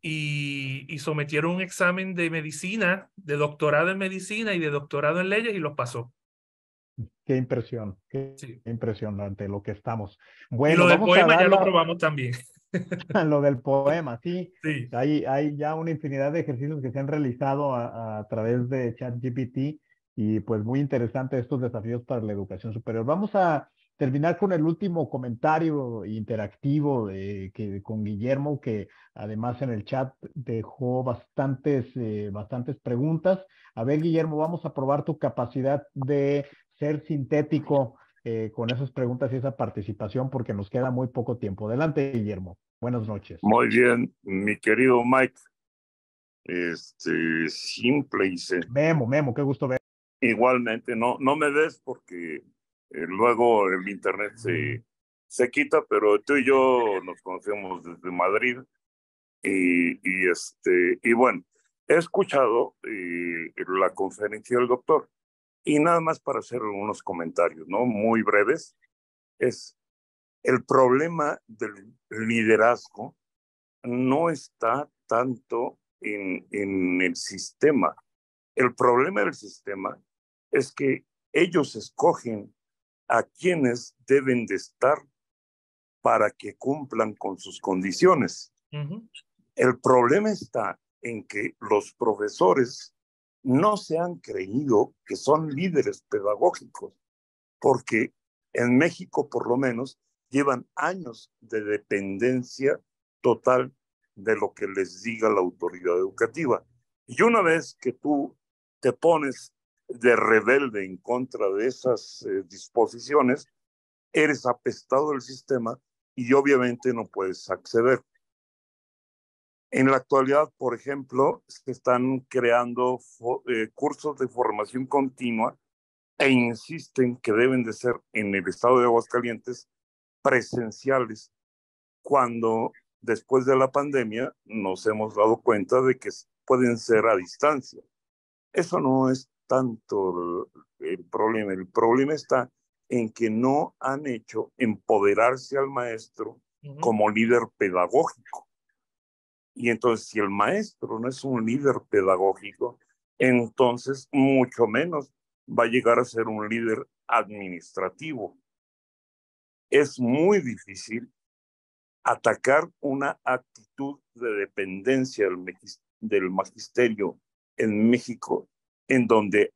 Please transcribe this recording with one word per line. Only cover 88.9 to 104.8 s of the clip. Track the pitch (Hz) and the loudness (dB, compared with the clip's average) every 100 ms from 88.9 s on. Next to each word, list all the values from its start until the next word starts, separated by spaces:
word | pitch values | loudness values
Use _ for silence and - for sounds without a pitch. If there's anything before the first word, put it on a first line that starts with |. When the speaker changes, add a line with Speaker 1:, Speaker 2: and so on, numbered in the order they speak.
| 208 226 - _ _ _ - | -10 -16 -20 _ _ _ 0
Speaker 3:
El | 127 123 | 2 2
problema | - 127 120 170 214 | 4 6 6 4 0
está | 202 123 123 101 - _ _ | -4 -6 -6 -6 -8 _ _
en | 123 113 92 | -10 -10 -10
que | 104 - _ | -8 -8 _
los | 104 104 - | 0 0 0
profesores | _ 117 101 104 - 185 156 120 - - _ _ _ _ _ | _ -2 -2 -4 2 4 4 0 -4 -18 _ _ _ _ _
no | 135 127 202 208 | 0 2 2 0
se | - 160 | -4 -4
han | 175 175 | -4 -6
creído | - 104 95 117 147 107 123 _ - | -10 -8 -4 -4 2 4 2 _ -10
que | 98 | -6
son | - 151 160 | 2 2 2
líderes | 139 185 156 104 95 _ | -4 -2 0 -2 -6 _
pedagógicos, | 104 98 104 175 170 - - - _ _ _ _ _ _ _ | -4 -2 2 0 0 -14 -16 -16 _ _ _ _ _ _ _
porque | - 131 - 110 127 _ _ _ _ | 2 2 0 -2 -2 _ _ _ _
en | - 120 123 | -2 4 4
México, | 165 - 185 - 143 | 4 0 -8 -6 -4
por | 117 110 | -4 -2
lo | 123 | 0
menos, | 135 117 135 - _ _ _ | 0 -2 -8 -12 _ _ _
llevan | 135 139 123 - - | 0 2 0 -4 -4
años | 151 190 143 113 - _ | -4 -4 -12 -16 -20 _
de | 110 110 | -8 -6
dependencia | 104 104 _ 101 98 98 120 127 123 - 135 - _ _ _ _ | -2 -4 _ -4 -4 -2 0 0 -4 -2 -2 -2 _ _ _ _
total | 123 117 - 127 127 _ _ _ _ - | 0 2 2 2 0 _ _ _ _ -10
de | 101 104 | -2 -2
lo | 101 | -2
que | - 101 | -4 -8
les | 95 | -4